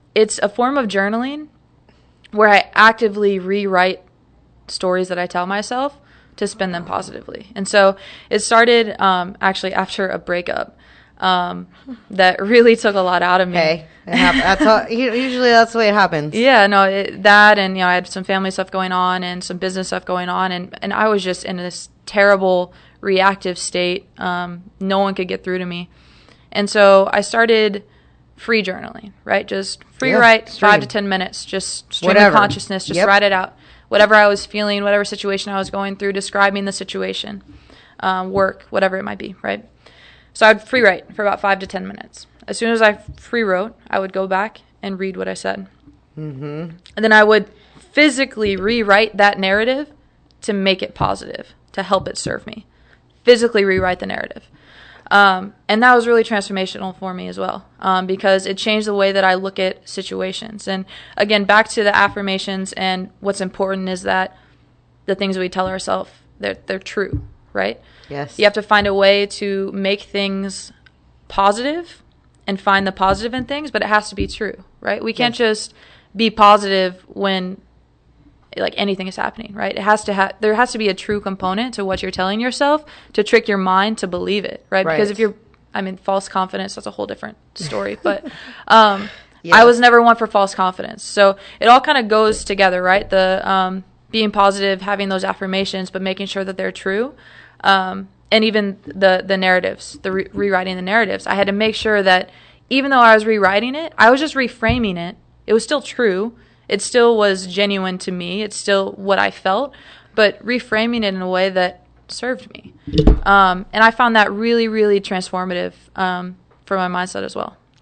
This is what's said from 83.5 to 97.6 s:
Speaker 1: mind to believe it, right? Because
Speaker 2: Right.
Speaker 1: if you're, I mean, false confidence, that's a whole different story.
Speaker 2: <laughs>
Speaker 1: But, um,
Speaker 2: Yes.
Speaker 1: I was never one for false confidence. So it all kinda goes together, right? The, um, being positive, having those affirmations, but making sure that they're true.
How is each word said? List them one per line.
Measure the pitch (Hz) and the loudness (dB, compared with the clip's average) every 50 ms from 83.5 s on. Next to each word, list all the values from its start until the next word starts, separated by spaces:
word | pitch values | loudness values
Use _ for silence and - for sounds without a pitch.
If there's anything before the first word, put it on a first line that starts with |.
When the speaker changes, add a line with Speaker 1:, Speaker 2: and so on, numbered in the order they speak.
| 208 196 | -2 -2
Speaker 1:
mind | 190 185 185 190 196 214 220 - | 0 0 2 2 2 0 -2 -6
to | - | -8
believe | 185 175 180 180 180 196 208 185 | -8 -6 -6 -6 -4 -4 -4 -6
it, | - - - _ - | -8 -10 -14 _ -4
right? | - 190 190 | -2 -2 0
Because | 165 160 151 214 202 | 0 0 0 0 -2
Speaker 2:
Right. | 208 | -2
Speaker 1:
if | 202 | -2
you're, | 226 208 202 _ _ _ _ _ _ _ - | -2 -2 -4 _ _ _ _ _ _ _ -10
I | 208 | -8
mean, | 190 190 185 | -8 -8 -10
false | 185 _ - 196 196 196 - | -8 _ -4 -2 -2 -4 -4
confidence, | - 196 185 185 - 196 190 190 - | -4 -4 -4 -4 -6 -8 -10 -10 -12
that's | - - | -14 -14
a | - | -12
whole | 101 - 104 | -10 -10 -10
different | 95 95 - - 107 107 _ _ _ - | -10 -10 -12 -14 -16 -16 _ _ _ -16
story. | - 180 147 - - 196 101 - 214 | -14 -12 -8 -8 -6 -6 -6 -8 -6
Speaker 2:
<laughs> | - | -4
Speaker 1:
But, | - 302 - - 294 - - - - 240 - - - | -4 -4 -4 -8 -14 -16 -18 -20 -20 -20 -10 0 4
um, | 214 226 220 214 202 196 202 208 - - - _ _ _ - | 6 6 6 6 4 0 -6 -12 -16 -20 -20 _ _ _ -2
Speaker 2:
Yes. | 170 170 | 4 6
Speaker 1:
I | 214 226 | 8 8
was | 240 240 233 | 8 8 6
never | 247 240 240 233 233 | 6 4 6 6 6
one | 233 226 | 4 4
for | 233 226 | 2 0
false | 214 - 208 196 196 - | -2 0 0 0 0 0
confidence. | - 190 185 185 - - - - 196 - | -2 -4 -4 -4 -6 -10 -14 -14 -16 -16
So | - - - 202 196 196 196 - - - - | -4 2 4 4 4 4 0 -6 -20 -8 0
it | 208 | 6
all | 220 240 262 | 6 6 6
kinda | 262 311 302 269 240 | 6 4 0 0 0
goes | 202 214 214 220 214 214 214 - | 2 2 2 2 2 0 -2 -4
together, | - 202 190 196 190 180 180 180 | -4 0 2 2 2 2 0 0
right? | 180 185 202 - - | 2 2 0 0 0
The, | 190 190 185 185 185 190 - - | 0 2 2 2 0 -2 -2 -2
um, | 190 190 185 185 185 190 185 _ _ _ _ _ | 0 0 0 -2 -4 -8 -10 _ _ _ _ _
being | - 220 220 214 | -4 -2 -2 0
positive, | 202 208 202 196 196 202 196 196 196 185 190 | 2 2 2 2 2 0 0 -2 -2 -2 -4
having | 196 202 190 202 196 | -6 -4 -4 -4 -4
those | 196 185 190 | -4 -4 -4
affirmations, | 190 190 - 196 190 190 190 196 196 - 190 185 180 | -6 -6 -6 -6 -6 -4 -4 -4 -4 -6 -8 -8 -8
but | - 190 190 | -8 -8 -6
making | 190 190 185 196 | -6 -6 -6 -8
sure | 190 - 196 190 | -10 -8 -8 -8
that | 185 190 185 | -8 -8 -8
they're | 190 190 | -8 -8
true. | 185 - - 190 190 202 233 277 302 - - - - - - - _ _ | -8 -8 -6 -4 -4 -4 -4 -6 -8 -16 -20 -20 -20 -20 -20 -20 _ _